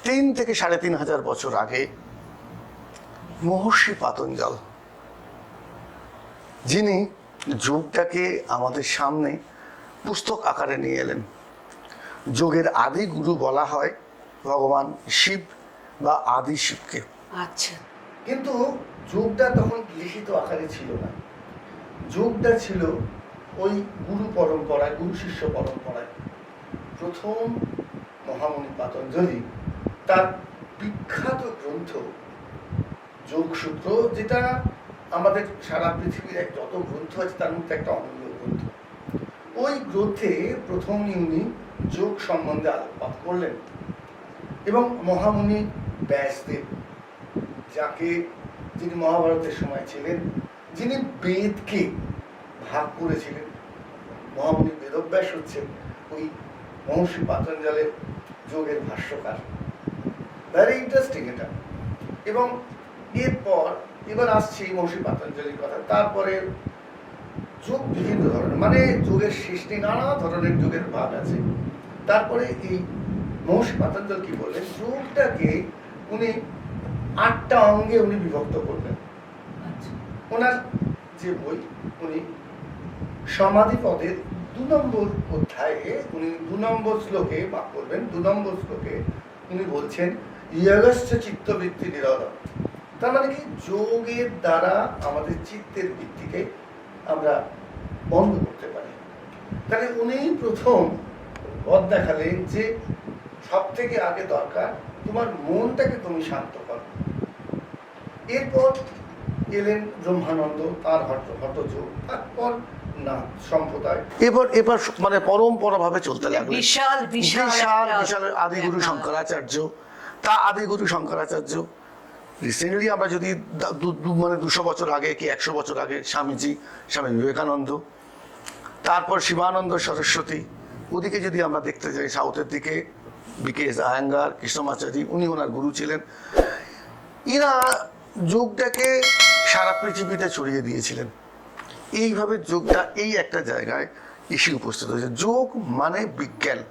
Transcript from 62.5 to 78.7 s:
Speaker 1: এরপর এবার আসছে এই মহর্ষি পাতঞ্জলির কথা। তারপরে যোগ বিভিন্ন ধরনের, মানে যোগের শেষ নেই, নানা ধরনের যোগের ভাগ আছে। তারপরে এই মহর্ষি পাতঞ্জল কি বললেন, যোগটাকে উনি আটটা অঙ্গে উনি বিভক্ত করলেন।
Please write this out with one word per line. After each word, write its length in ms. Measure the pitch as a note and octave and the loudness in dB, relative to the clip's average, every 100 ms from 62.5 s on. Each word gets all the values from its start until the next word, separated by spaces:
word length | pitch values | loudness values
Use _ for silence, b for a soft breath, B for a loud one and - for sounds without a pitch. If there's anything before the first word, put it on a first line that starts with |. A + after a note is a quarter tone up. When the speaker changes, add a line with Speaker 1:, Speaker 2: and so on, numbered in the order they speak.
| B3 - - - - - | 0 -10 -16 -16 -18 -4
Speaker 1:
এরপর 600 | A3 C4 - G3+ F#3 - - - - - | 0 2 0 4 4 4 0 -10 -14 -6
এবার 220 | G#3+ A#3+ | 2 6
আসছে 340 | G#3+ G#3 - | 6 4 -4
এই 100 | F#3+ | -4
মহর্ষি 300 | F#3 E3+ E3+ | 0 0 0
পাতঞ্জলির 540 | C3+ C#3+ - D3 D3 - | -2 -2 -4 -6 -6 -6
কথা। 160 | C#3+ - - | -6 -6 2
তারপরে 540 | G#3 G#3 G3+ F#3+ F#3+ F#3+ - - - - - - - - - - - - | 4 4 2 0 0 -2 -6 -10 -10 -18 -18 -18 -16 -12 -12 -12 -12 -4
যোগ 140 | C4+ | -4
বিভিন্ন 480 | - - - - - | -2 -2 0 4 4
ধরনের, 280 | - - - | 4 2 4
মানে 420 | - E3+ - - | 6 8 8 4
যোগের 280 | - G3 G#3 | 4 4 4
শেষ 280 | - - F3+ - | 0 -4 -6 -4
নেই, 100 | G#3 | -2
নানা 360 | G#3 A#3 C4 F#3+ | 0 2 2 0
ধরনের 440 | - E3+ D#3+ - | 0 0 4 4
যোগের 240 | - - - | 4 2 -4
ভাগ 200 | - - | -2 -2
আছে। 220 | - - E2+ - - - - - - - | -2 -2 0 0 0 -4 -8 -14 -10 4
তারপরে 380 | G#3+ G#3+ A#3+ B3 | 4 6 0 0
এই 380 | - F#3 F3+ - - - - - - - | -2 -2 -2 -2 -4 -4 -2 -4 -4 4
মহর্ষি 280 | G3+ A#3 - | 4 4 2
পাতঞ্জল 460 | - G3 G3+ G3 - | 2 2 -4 -4 -4
কি 80 | - | -6
বললেন, 240 | - - G3+ - | -4 -6 -6 -6
যোগটাকে 840 | A3+ C4+ C4+ C#4+ A#3+ - D#4+ - - - - - - | -6 -4 -4 2 2 4 2 2 -2 -10 -16 -16 -8
উনি 240 | G#3+ A#3 A3 - - - - - - - - | -2 0 -2 -6 -10 -10 -8 -6 -6 -4 2
আটটা 420 | A3+ - - B3 | 4 4 6 8
অঙ্গে 400 | G#3 G#3 G#3 A3+ | 10 8 6 6
উনি 160 | G3+ G3 | 6 2
বিভক্ত 420 | E3+ D3 - - | 0 -2 -2 -2
করলেন। 380 | - | -2